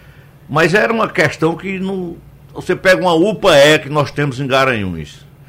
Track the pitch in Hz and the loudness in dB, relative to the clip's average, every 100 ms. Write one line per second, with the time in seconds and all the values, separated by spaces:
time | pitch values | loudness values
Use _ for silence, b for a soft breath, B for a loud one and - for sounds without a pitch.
0 | b b b b - 143 165 202 226 226 | b b b b -6 0 2 2 0 -2
1 | 202 - 151 - 160 165 180 190 185 190 | -2 0 -2 0 -2 -2 -8 -6 -6 -6
2 | 175 - - - - - - 175 180 180 | -8 -12 -18 -20 -18 -10 -6 -2 0 2
3 | 180 160 202 202 190 147 143 156 135 151 | 2 2 0 0 4 6 6 4 0 -4
4 | 135 - 147 123 143 135 131 117 95 82 | -2 -4 -4 -4 -2 0 0 0 -4 -6
5 | 76 - - - | -10 -16 -20 -20